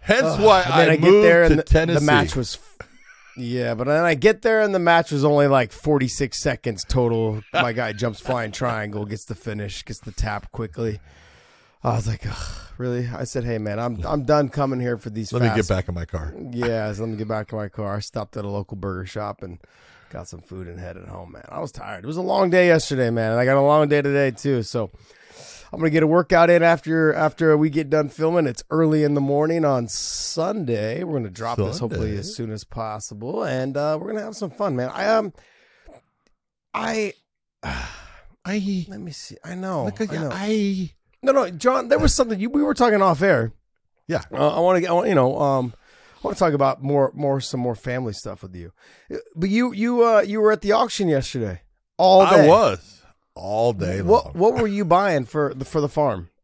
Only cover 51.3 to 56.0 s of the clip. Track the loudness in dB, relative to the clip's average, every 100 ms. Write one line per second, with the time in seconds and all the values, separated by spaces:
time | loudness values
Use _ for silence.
51.3 | -6 -6 -8 _ _ _ _ 6 8 8
52.3 | 8 8 8 6 0 -10 -20 _ _ _
53.3 | -16 -6 0 0 0 -4 -4 2 2 2
54.3 | 0 0 2 -2 -2 2 2 4 0 -2
55.3 | -4 -4 -4 -6 -4 -2 0